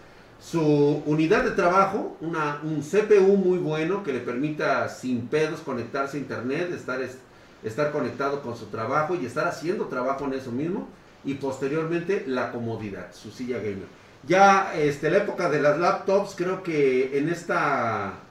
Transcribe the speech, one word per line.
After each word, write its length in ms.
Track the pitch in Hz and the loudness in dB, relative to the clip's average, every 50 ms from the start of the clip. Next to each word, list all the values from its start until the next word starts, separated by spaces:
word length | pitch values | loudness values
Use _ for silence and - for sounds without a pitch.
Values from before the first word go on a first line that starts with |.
| - - - - - - - - | -20 -20 -20 -20 -20 -20 -20 -20
su 600 | - - - 165 156 151 147 143 143 143 147 147 - | -14 -4 -2 2 4 4 6 6 6 4 4 2 0
unidad 380 | 147 151 160 160 160 208 247 247 | 0 2 2 4 4 4 4 4
de 60 | 220 | 2
trabajo, 680 | - 196 180 175 180 190 196 190 202 - - - - - | 0 2 2 4 6 6 4 4 2 -2 -4 -6 -8 -8
una, 400 | 156 165 165 160 151 147 143 147 | -8 -6 -4 -2 -2 -4 -4 -4
un 220 | 156 156 156 147 - | -4 -4 -4 -4 -4
C 200 | - 190 208 214 | 0 2 2 4
P 160 | 208 214 196 | 6 6 8
U 180 | 190 196 202 196 | 8 8 6 6
muy 200 | 180 180 180 175 | 4 4 2 2
bueno 460 | 147 151 156 156 160 170 196 196 - | 0 0 0 0 0 0 -2 -2 -2
que 80 | 147 | -4
le 80 | 127 117 | -4 -4
permita 720 | 120 131 117 123 147 151 151 - 160 139 135 127 - - | -4 -4 -2 -2 -2 -2 -2 -2 0 0 2 0 0 -2
sin 380 | - - - 127 127 113 - 117 | -6 -6 -4 -2 -2 -2 -2 0
pedos 340 | 147 151 156 156 165 - | 0 2 2 0 -2 -6
conectarse 560 | - - 127 117 113 - - 151 - - 156 143 | -6 -6 -6 -6 -6 -6 -4 -4 -4 -4 -4 -6
a 20 | |
internet, 520 | 123 117 120 107 113 127 139 160 175 175 156 | -6 -6 -8 -6 -4 -4 -2 -2 -2 -4 -6
estar, 280 | 120 - - 131 131 | -6 -6 -6 -6 -4
es-, 160 | 131 - - - - - - - - - - - - | -6 -6 -8 -14 -18 -20 -20 -20 -20 -20 -20 -12 -10
estar 280 | 110 - 151 147 147 | -8 -2 -2 -2 0
conectado 500 | 147 147 127 117 107 127 139 139 143 147 | 0 -2 -2 -2 -2 -2 -2 -2 -2 -4
con 160 | - 117 113 113 | -4 -8 -8 -10
su 80 | 110 | -10
trabajo 500 | 98 - 110 113 117 139 151 151 - 180 | -10 -8 -6 -4 0 0 0 0 0 -2
y 100 | 156 131 | -4 -4
estar 220 | 110 - 151 160 175 | -4 -4 -2 -2 -2
haciendo 380 | - - 147 170 202 226 220 | -2 -4 -4 -4 -2 -2 -4
trabajo 400 | - 143 127 123 135 135 135 143 | -4 -4 -2 -2 -2 -2 -2 -2
en 80 | 135 135 | -4 -4
eso 180 | 131 - 131 | -4 -6 -6
mismo, 380 | 117 127 151 170 196 254 269 - - - - - - - - | -6 -4 -4 -2 -4 -4 -6 -10 -14 -20 -20 -20 -20 -12 -8
y 120 | 139 135 | -8 -6
posteriormente 920 | - 139 135 127 - 139 135 151 160 160 156 175 170 160 185 196 196 - 131 | -4 -4 -6 -4 -2 -2 -2 -2 -2 -2 0 -2 -2 -2 -2 -2 -2 -2 -2
la 240 | 127 123 120 - | -2 -2 -2 -4
comodidad, 640 | - 120 117 113 113 101 107 104 92 90 90 90 - | -4 -6 -4 -4 -6 -6 -6 -8 -8 -10 -12 -14 -16
su 180 | - - 110 | -18 -18 -16
silla 260 | 98 - 127 120 123 110 | -12 -10 -8 -6 -6 -4
gamer. 300 | 101 107 98 95 87 - - - - - - - - 131 | -4 -4 -6 -6 -10 -12 -16 -20 -20 -20 -20 -18 -2 0
Ya, 460 | 170 190 196 196 190 190 - - - | 6 8 8 8 8 6 2 0 -2
este, 340 | 156 151 147 143 - 156 151 | 0 0 0 0 0 0 2
la 100 | 180 202 | 2 2
época 300 | 202 196 - - 180 156 | 2 0 -2 -2 0 0
de 120 | 147 143 | 2 4
las 180 | 135 147 147 156 | 4 4 4 4
laptops, 560 | 175 190 196 190 - 190 190 202 196 - - | 2 2 2 0 0 0 2 2 0 0 -4
creo 280 | - 175 185 190 180 - | -4 -2 -2 -2 -4 -4
que 540 | 175 160 147 143 131 127 127 135 131 139 139 | -2 0 2 4 4 4 2 2 2 0 0
en 120 | 147 165 | 0 0
esta, 840 | 170 - - - 185 165 160 147 139 127 117 113 107 104 98 95 90 87 - - | -2 -4 -4 -2 -2 0 0 0 0 0 0 -2 -2 -2 -4 -6 -8 -10 -16 -20